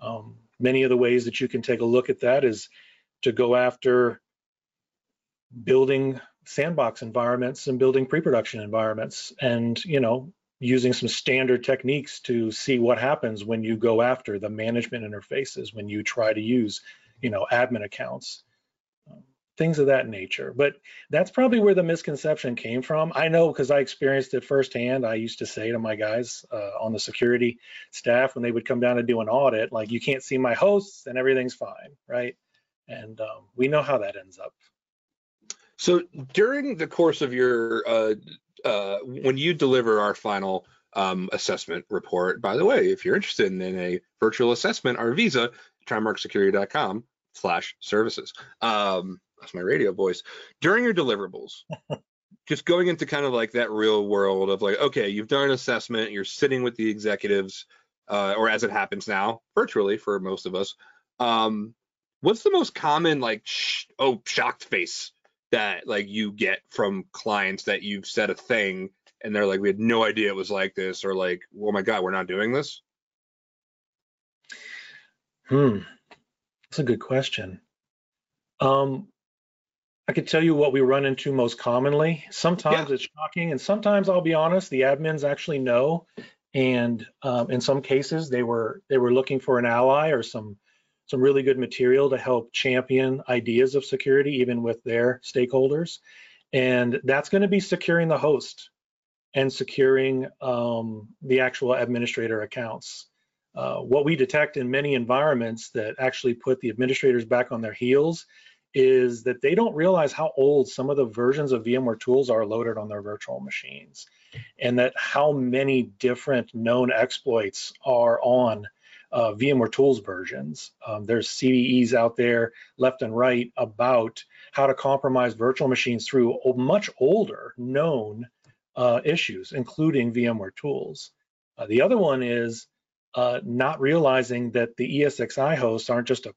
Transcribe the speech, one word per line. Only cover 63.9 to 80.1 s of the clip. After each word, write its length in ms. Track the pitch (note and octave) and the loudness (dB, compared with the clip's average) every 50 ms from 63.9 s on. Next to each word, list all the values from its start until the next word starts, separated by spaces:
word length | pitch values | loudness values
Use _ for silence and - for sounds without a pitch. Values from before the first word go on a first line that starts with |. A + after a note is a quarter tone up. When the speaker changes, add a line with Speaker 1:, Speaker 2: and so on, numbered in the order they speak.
| _ - | _ 0
Speaker 2:
oh, 240 | C3+ C3+ B2 G2 - | 0 0 0 0 -4
shocked 360 | - - - B2 A#2+ - - | -6 -4 -2 -2 -2 -4 -6
face 480 | - - A#2 F#2+ E2+ - - - - - - _ _ _ _ _ _ _ | -8 -6 -4 -4 -4 -4 -8 -12 -12 -14 -18 _ _ _ _ _ _ _
that, 360 | A#2+ A2+ G#2+ G2+ F#2 E2 - | -2 0 0 -2 -4 -6 -6
like, 220 | A#2+ A2 G2+ G#2 G2 | -4 -4 -4 -4 -4
you 240 | G2+ A2 G#2+ G#2 | -4 -4 -4 -4
get 280 | G2+ G#2 G#2 F#2 G2 - _ _ | -4 -2 -2 -2 -2 -4 _ _
from 340 | - - G#2+ G2 G2 F#2+ F2+ _ | -4 -2 -2 -2 -2 -4 -8 _
clients 520 | - - - A2 G#2 G2+ G2 F#2+ F#2+ G2 - | -12 -8 -4 -2 0 0 0 -2 -4 -4 -4
that 180 | A2 - - | -4 -4 -4
you've 240 | - G#2 G#2 G3 F#3+ | -4 -6 -8 -8 -10
said 240 | - - - G#2+ - | -6 -2 -2 0 0
a 40 | - | -2
thing 540 | - - - B2 A2 G2+ G2 F#2 F#2 F#2+ F#2+ _ _ _ _ _ - | -4 -4 -2 0 0 0 0 -2 -6 -8 -12 _ _ _ _ _ -14
and 160 | - A2 G#2 | -8 -4 -2
they're 100 | G#2 G#2 | 0 2
like, 140 | G2 F#2+ G2 | 2 2 2
"We 80 | G2+ G2+ | 0 0
had 100 | F#2+ G2+ | 0 0
no 240 | A2+ A#2 A#2 A2+ | 2 2 2 4
idea 280 | A2 G#2+ G#2 A2 G#2+ G2+ | 2 2 2 0 0 -2
it 40 | G2 | -2
was 160 | F#2+ F#2 G2 | -4 -6 -6
like 240 | G#2 F#2+ F#2+ F#2+ - | -4 -4 -4 -4 -4
this," 300 | G2 F#2 F#2+ F#2 - - | -6 -6 -6 -6 -6 -6
or 100 | G2 F#2+ | -4 -2
like, 280 | F#2+ F#2 F2+ F2+ F2+ - _ - G#2 | -2 -2 -2 -4 -4 -8 _ -14 -8
"Oh 120 | G#2 G#2 | -4 -2
my 100 | G#2 G2 | -2 0
God, 200 | F#2+ A2+ A2 G2 | 0 0 0 0
we're 80 | F2+ F#2 | 0 -2
not 160 | F#2+ F#2+ F#2 | -2 -4 -4
doing 260 | F2+ F2+ G2 G#2 A#2 | -4 -4 -2 -2 -2
this"? 280 | B2+ C#3+ C#3+ C#3 - - _ _ _ _ _ _ _ _ _ _ _ _ _ _ _ _ _ _ _ _ _ _ _ _ _ _ _ _ _ _ _ _ _ - - - - - - - - - - - _ _ _ _ _ _ _ _ _ - | -2 -4 -4 -6 -10 -18 _ _ _ _ _ _ _ _ _ _ _ _ _ _ _ _ _ _ _ _ _ _ _ _ _ _ _ _ _ _ _ _ _ -20 -20 -20 -20 -18 -18 -18 -20 -20 -20 -20 _ _ _ _ _ _ _ _ _ 0
Speaker 1:
Hmm. 320 | C3 C#3 C#3+ B2+ G#2 F#2+ F2 - - _ _ _ - - _ _ _ _ _ _ _ _ _ _ | 2 4 4 4 2 0 -4 -12 -20 _ _ _ -20 -20 _ _ _ _ _ _ _ _ _ _
That's 60 | - - | -6 -2
a 60 | C#3+ | 0
good 160 | A#2+ A2+ A2 | 0 0 -2
question. 600 | - - C3 C3+ C3+ - - B2+ G#2 F#2 F#2 - _ _ _ _ _ _ _ _ _ _ _ _ _ _ _ _ _ _ _ - | -2 -2 -2 -2 -2 -2 -6 -10 -10 -12 -14 -18 _ _ _ _ _ _ _ _ _ _ _ _ _ _ _ _ _ _ _ 0
Um, 500 | C3+ C3+ C3+ C#3 C#3 C3+ C3 - - - _ _ _ _ _ _ _ _ _ _ _ _ _ _ _ _ _ _ _ | 2 4 4 4 2 0 -2 -6 -10 -14 _ _ _ _ _ _ _ _ _ _ _ _ _ _ _ _ _ _ _
I 60 | - | -4